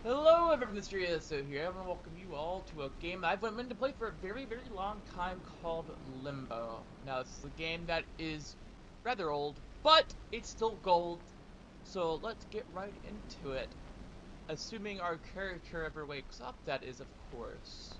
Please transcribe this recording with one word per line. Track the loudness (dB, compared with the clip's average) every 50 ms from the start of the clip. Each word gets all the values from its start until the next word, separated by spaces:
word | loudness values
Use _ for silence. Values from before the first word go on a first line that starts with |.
| 2
Hello, | 2 2 10 12 12 12 12 12 8
everyone, | 8 6 4 -2 -2
Mysterioso | -4 -4 -2 0 0 2 4 2 2 0 -2 -2 -2 -2 -2
here. | -2 -2 -2
I | -2
wanna | -2 -4 -4 -4
welcome | -4 -4 -4 -10 -10
you | -10 -8 -6 -4
all | -2 -2 -2 -2 -4 -6 -8 -6
to | -4
a | -4 -4 -4 -4
game | -4 -4 -2 0 2
I've | 2 2 2
been | 0 -2 -2
wanting | -4 -6 -6
to | -2
play | -2 -2 -2 0 -2
for | -4 -4
a |
very, | -4 -4 -6 -4 -4 -4 -6
very | -6 -8 -8 -8 -8 -4
long | -4 -2 -4 -4 -6 -10 -10 -4
time | -4 -2 -2 -4 -6 -10 -12 -14 -6
called | -4 -2 -2 -2 -4 -6 -10 -10 -10 -10 -10 -6
Limbo. | -6 -6 -6 -6 -6 -4 -4 -4 -4 -4 -6 -8 -10 -14 -14 -12 -6
Now, | -2 -2 -2
this | -2 -4 -8 -10
is | -10
a | -10 -6 -4
game | -2 -2 -2 -2 0
that | 0 0 0 0 -2 -8 -4
is | -4 -4 -4 -4 -6 -10 -12 -14 -16 -16 -16 -16 -16 -16 -18 -4
rather | -2 -2 0 2 2 0
old, | 2 2 0 -2 -4 -6 -12 -14 -14 4
but | 10 12 12 12 10 6 -2 -12 -8 -6
it's | -6 -6 -6
still | -8 -2 2 2 2 2 2
gold. | 8 8 8 8 8 2 -2 -4 -8 -14 -16 -16 -16 -16 -16 -16 -16 -18 -16 -16 -14
So | -6 0 2 4 4 4
let's | 2 0 -4 -4 -6 -10 -8
get | -6 -6 -6 -6 -8
right | -8 -6 -8 -8 -10 -10 -10
into | -10 -10 -10 -10 -12 -6 -4 -2
it. | -2 -2 -2 -4 -6 -12 -12 -12 -12 -12 -12 -12 -12 -14 -14 -14 -14 -12 -8 -8
Assuming | -6 -6 -4 -6 -6 -6 -4 -4 -4 -2
our | 0 0 0 -2 -6 -10
character | -6 -4 -4 -4 -4 -6 -8 -6 -4 -2 -2
ever | -2 -4 -6 -6
wakes | -4 -6 -6 -6 -8 -12 -8
up, | -10 -10 -10 -8 -2
that | -2 -2 -2 -2
is, | -6 -10 -10
of | -12 -14 -12 -14 -12 -10
course. | -8 -8 -8 -8 -8 -10 -12 -12 -12 -12 -12 -12 -12 -12